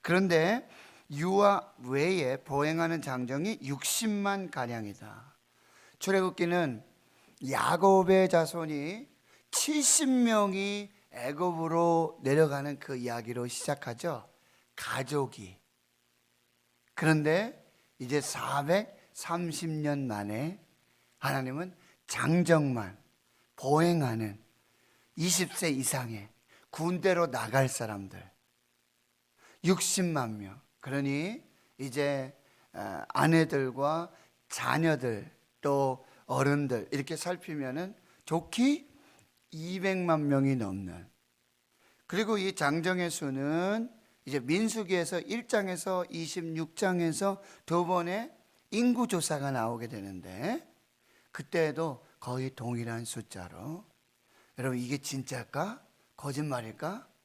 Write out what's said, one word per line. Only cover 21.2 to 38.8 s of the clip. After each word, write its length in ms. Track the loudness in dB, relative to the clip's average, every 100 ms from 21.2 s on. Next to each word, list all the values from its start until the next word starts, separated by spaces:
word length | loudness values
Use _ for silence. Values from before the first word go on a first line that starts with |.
| -2 -2 -4 -6 -8 -12 _ _ -10
장정만, 880 | -2 4 4 6 6 4 0 -4 -12 _ _ _ _ _ -8
보행하는 840 | 4 6 6 4 2 0 -4 -8 _ _ _ _ _ _ _ -4
이십 320 | 0 0 0
세 160 | -2 -2
이상의 580 | 0 -2 -2 -6 -10 -12 _ _ -20 _
군대로 580 | -4 -2 2 2 2 2
나갈 400 | 0 0 2 2
사람들 580 | 0 -6 -8 -10 -16 -20 _ _ _ _ _ _ _ _ _ _ _ -20 _
육십만 760 | 2 4 2 0 0 0 -2 -6
명. 200 | -12 -14 _ _
그러니 640 | -6 -2 0 -2 -4 -8 -14 _ _ -12
이제, 580 | -6 -2 0 -2 -6 -14 _ _ _
어, 300 | -10 -8 -8 -4
아내들과 1000 | 2 6 6 6 2 0 0 0 0 -4 -14 _ _ _
자녀들 840 | -4 0 2 4 2 0 -4 -8 _ _ _
또 420 | 0 2 0 -2 -10 -20 -4
어른들 640 | 0 2 2 0 -2 -2
이렇게 240 | -6 -4 -6
살피면은 800 | -4 -6 -6 -6 -6 -6 -8 -12 _ _ -4
좋기 640 | -4 -2 2 4 4